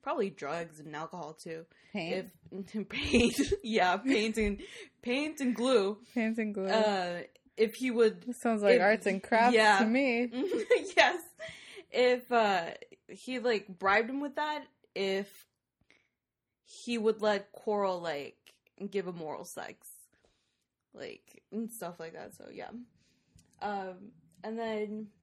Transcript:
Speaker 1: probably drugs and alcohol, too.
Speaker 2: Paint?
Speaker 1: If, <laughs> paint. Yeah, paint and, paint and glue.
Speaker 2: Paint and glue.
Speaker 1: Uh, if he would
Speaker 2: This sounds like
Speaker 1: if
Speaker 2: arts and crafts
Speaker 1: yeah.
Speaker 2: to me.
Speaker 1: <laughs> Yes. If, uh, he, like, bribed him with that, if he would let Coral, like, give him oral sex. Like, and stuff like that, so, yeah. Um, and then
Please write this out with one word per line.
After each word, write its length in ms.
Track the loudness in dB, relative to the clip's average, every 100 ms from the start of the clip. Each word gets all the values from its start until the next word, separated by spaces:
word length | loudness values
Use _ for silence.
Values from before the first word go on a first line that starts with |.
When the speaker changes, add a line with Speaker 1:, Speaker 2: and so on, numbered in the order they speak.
Speaker 1:
probably 260 | -4 -2 -2
drugs 480 | -4 -8 -6 -8 -12
and 160 | -14
alcohol, 380 | -10 -10 -10 -14
too. 300 | -14 -14 -14 -14 _ _
Speaker 2:
Paint? 380 | -8 -6 -6 -8 _ -16
Speaker 1:
If, 360 | -14 -10 -8 -6
<laughs> 0 |
paint. 460 | -6 2 4 4 2 -2 -2
Yeah, 320 | 0 2 4 2
paint 400 | 2 2 2 0
and, 240 | -2 -2 -10 -18 -20 _
paint 380 | -4 -2 -4 -2
and 160 | -2 0
glue. 420 | 4 4 2 -4 -6
Speaker 2:
Paint 240 | -2 -2 -2
and 140 | -4
glue. 140 | -2 0
Speaker 1:
Uh, 540 | 2 2 2 -2 -6 -10 _ _ 0
if 160 | 0
he 160 | 0 -2
would 320 | 4 4 4
Speaker 2:
This 180 | -10 -4
sounds 200 | 0 2
like 140 | 6 8
Speaker 1:
if 60 |
Speaker 2:
arts 240 | 6 4 2
and 160 | -2
crafts 320 | 2 4 6 8
Speaker 1:
yeah. 220 | 8 6
Speaker 2:
to 60 | 4
me. 440 | 4 2 0 -2
Speaker 1:
<laughs> 340 | -2 -2 -2 2 2 2 4
Yes. 240 | 4 4 -10 -18 -18 -18 -20 -20 -6
If, 380 | 2 4 2 2
uh, 400 | 2 4 2 -2 -10 -16 -20 _
he, 300 | -16 -8 -2
like, 260 | 0 0 -2 -2
bribed 320 | 4 4 2
him 100 | -4
with 140 | -6 -4
that, 280 | -4 -4 -8 _ _
if 320 | -4 -2 -2 -4 -14 -20 _ _ _ _ _ _ _ _ _ _ _ _ -16
he 120 | -6 -2
would 220 | 0 2
let 300 | 0 0 -4
Coral, 480 | -10 -4 0 0 -2
like, 360 | -4 -6 -8 -14 -20 _ _ _ -6
give 160 | -6 -6
him 120 | -8
oral 240 | -10 -10
sex. 440 | -10 -12 -14 -16 -20 -20 -20 _ _ _ _ _ _ _ _
Like, 480 | -16 -14 -14 _ -20 _
and 160 | -10 -8
stuff 280 | -10 -12 -10
like 140 | -14
that, 200 | -14 -18 -18
so, 100 | -20
yeah. 180 | -16 -14 -14 -18 _ _ _ _ _ _ _
Um, 520 | -8 -8 -10 -14 -20 _ _ _
and 120 | -10 -8
then 500 | -6 -4 -6 -8 -12 _